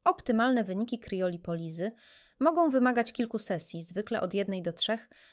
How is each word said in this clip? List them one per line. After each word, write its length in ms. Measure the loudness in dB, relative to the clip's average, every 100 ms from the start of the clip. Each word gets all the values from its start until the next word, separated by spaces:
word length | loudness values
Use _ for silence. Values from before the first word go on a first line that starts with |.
Optymalne 600 | 0 0 0 2 4 2
wyniki 360 | 0 -4 -4 -6
kriolipolizy 920 | -6 -2 -2 -4 -6 -6 -6 -6 -6 -8 -20 -20 _ 0
mogą 300 | 2 4 4
wymagać 440 | 6 4 4 0
kilku 260 | -2 -2 -2
sesji, 440 | -4 -4 -4 -10
zwykle 380 | -8 -8 -4 -2
od 120 | -2
jednej 280 | -2 -2 -4
do 120 | -4
trzech, 360 | -4 -2 -2 -6 -20 -20